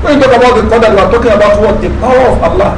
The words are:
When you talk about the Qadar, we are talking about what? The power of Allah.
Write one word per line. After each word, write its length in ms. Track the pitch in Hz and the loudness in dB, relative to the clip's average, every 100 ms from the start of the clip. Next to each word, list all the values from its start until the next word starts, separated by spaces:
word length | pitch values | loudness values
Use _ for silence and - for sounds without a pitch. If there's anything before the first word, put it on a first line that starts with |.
When 120 | 349 277 | -2 0
you 80 | |
talk 120 | 262 233 | 2 2
about 180 | 247 233 | 2 0
the 80 | 220 | 0
Qadar, 220 | 226 220 | 0 2
we 80 | 196 | 0
are 100 | 185 | 0
talking 200 | 233 233 | 0 0
about 280 | 208 208 208 | 0 0 0
what? 200 | 214 202 | 0 -2
The 80 | 185 - | -4 -4
power 320 | 240 254 247 | 0 0 0
of 100 | 196 | 0
Allah. 320 | - 156 - | -2 -2 -2